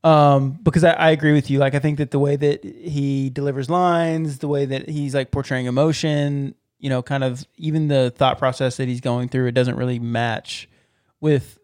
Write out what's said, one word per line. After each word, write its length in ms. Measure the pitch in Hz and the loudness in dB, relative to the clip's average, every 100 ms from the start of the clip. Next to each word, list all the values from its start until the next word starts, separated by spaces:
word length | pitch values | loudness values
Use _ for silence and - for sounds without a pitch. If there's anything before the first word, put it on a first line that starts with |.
Um, 560 | 165 151 147 139 135 143 | 6 6 6 4 0 -2
because 200 | 170 160 | 0 4
I, 80 | 170 | 4
I 180 | 160 160 | 4 2
agree 200 | 160 151 | 4 4
with 180 | 147 135 | 4 2
you. 100 | 139 | 0
Like, 160 | 139 139 | 2 0
I 40 | |
think 200 | 151 147 | -2 -2
that 120 | 147 | -2
the 80 | 143 | 0
way 160 | 143 143 | 0 2
that 300 | 147 143 - | 0 0 -8
he 640 | - 170 143 139 139 135 | -14 -8 -4 -2 -2 -4
delivers 400 | 127 143 131 131 | -4 -4 -4 -2
lines, 720 | 175 180 170 165 160 156 135 | 0 2 2 0 -2 -4 -6
the 100 | 147 | -4
way 160 | 143 139 | -2 -2
that 240 | 135 - | -4 -6
he's, 260 | 147 143 135 | -6 -2 -4
like, 160 | 127 | -2
portraying 360 | 139 135 127 123 | -4 -2 -4 -2
emotion, 880 | 127 160 147 160 147 143 143 139 - _ _ | 2 2 0 0 0 0 -2 -6 -10 _ _
you 100 | 139 | -4
know, 140 | 127 | -4
kind 200 | 123 139 | -2 -2
of 220 | 131 123 143 - | -2 -4 -14 -8
even 300 | 156 156 151 | -4 0 2
the 220 | 139 127 - | 2 0 2
thought 220 | 131 131 | 0 2
process 380 | 131 127 131 123 | -2 0 -4 -2
that 100 | 127 | -6
he's 120 | 123 | -4
going 280 | 127 120 123 | -4 -4 -2
through, 160 | 127 127 | -2 0
it 40 | |
doesn't 220 | 120 127 123 | 0 0 -2
really 220 | 127 123 | -4 -4
match 680 | 117 117 117 113 - - - _ _ _ _ _ | -4 -2 -2 -6 -8 -16 -16 _ _ _ _ _
with 380 | 151 143 - _ | 0 2 0 _